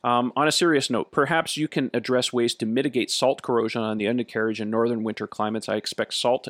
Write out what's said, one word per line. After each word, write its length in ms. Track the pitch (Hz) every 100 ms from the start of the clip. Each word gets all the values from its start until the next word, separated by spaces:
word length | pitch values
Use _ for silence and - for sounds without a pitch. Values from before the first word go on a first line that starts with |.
Um, 280 | 120 120 123 131
on 100 | 151
a 40 |
serious 360 | - 175 143 -
note, 220 | 113 -
perhaps 460 | - 139 165 - 147
you 100 | 151
can 220 | 156 131
address 400 | 120 113 127 -
ways 220 | 123 117
to 120 | - 110
mitigate 440 | 120 143 120 -
salt 320 | - 131 139
corrosion 400 | - 120 113 120
on 160 | 110 107
the 80 | 104
undercarriage 520 | 123 113 113 113 107
in 100 | 107
northern 320 | 113 117 113
winter 240 | 110 104 104
climates. 420 | - 107 110 -
I 60 | 107
expect 380 | - - 107
salt 340 | - 120 127